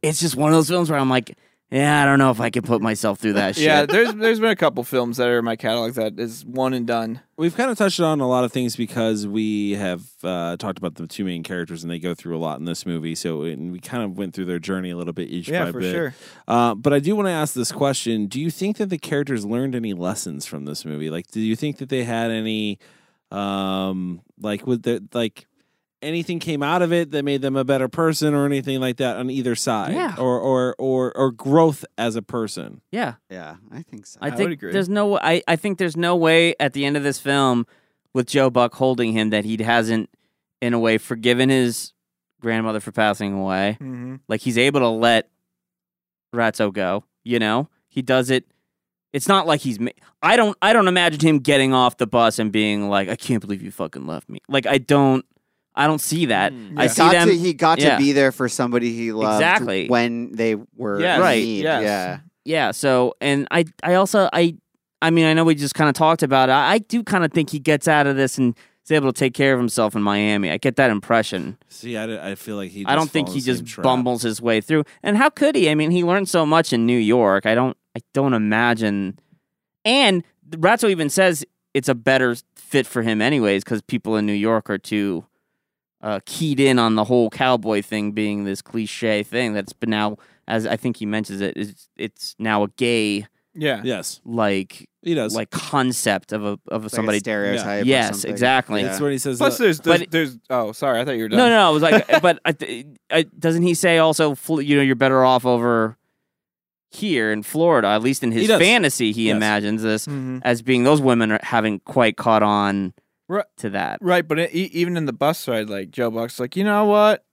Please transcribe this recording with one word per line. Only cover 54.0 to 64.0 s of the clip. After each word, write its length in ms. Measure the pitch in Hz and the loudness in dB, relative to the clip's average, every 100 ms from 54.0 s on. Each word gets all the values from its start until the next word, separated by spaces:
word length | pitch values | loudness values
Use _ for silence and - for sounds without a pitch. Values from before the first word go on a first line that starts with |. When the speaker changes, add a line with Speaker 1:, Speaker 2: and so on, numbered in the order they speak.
| 67 | -10
Speaker 1:
left 220 | 80 - | -12 -12
me." 100 | 101 _ | -18 _
Like, 180 | 139 127 | -2 2
I 120 | 139 | 0
don't, 480 | 120 143 139 131 - _ _ _ _ - | 4 4 4 2 -2 _ _ _ _ 0
I 100 | 147 | 0
don't 120 | 156 | 0
see 280 | - 156 156 | -2 -2 0
that. 260 | 104 98 | 2 0
Speaker 3:
Mm. 260 | 127 107 147 | -2 -12 -2
Speaker 1:
I 40 | |
Speaker 4:
He 40 | 127 | 0
Speaker 1:
see 80 | - | 4
Speaker 4:
got 100 | 165 | 6
Speaker 1:
them 160 | 180 170 | 6 4
Speaker 4:
to, 100 | 175 | 4
he 160 | 180 | 0
got 260 | 147 160 160 | 2 2 4
Speaker 1:
yeah. 180 | 147 131 | 4 4
Speaker 4:
to 40 | |
be 120 | 139 | 4
there 180 | 139 135 | 4 2
for 160 | - 127 | 2 -4
somebody 460 | - 123 120 120 | -2 -2 0 -2
he 180 | 117 117 | -4 -6
loved 300 | 110 110 107 | -2 0 2
Speaker 1:
Exactly. 460 | 160 196 120 98 87 | 2 2 0 -4 0
Speaker 4:
when 420 | 120 120 117 120 | 2 2 -2 -8
they 240 | 110 113 107 113 - | -2 -2 -2 -6 -10
were 240 | 113 101 | -6 -2
Speaker 2:
Yes. 160 | 175 160 | 0 2
Speaker 4:
in 40 | |
Speaker 1:
Right. 220 | 185 120 | 4 2
Speaker 4:
need. 200 | 113 104 | 0 -2
Speaker 2:
Yes. 200 | 156 147 | -2 0
Speaker 4:
Yeah. 360 | 107 101 90 90 - _ - | 0 -2 -4 -8 -14 _ -6
Speaker 1:
Yeah, 260 | 160 123 | -2 -2
so, 440 | 107 143 127 123 - | -2 0 2 2 0
and 280 | 139 139 139 | -2 -2 0
I, 140 | 165 165 _ | -2 -2 _
I 120 | - | 0
also, 340 | 180 | 2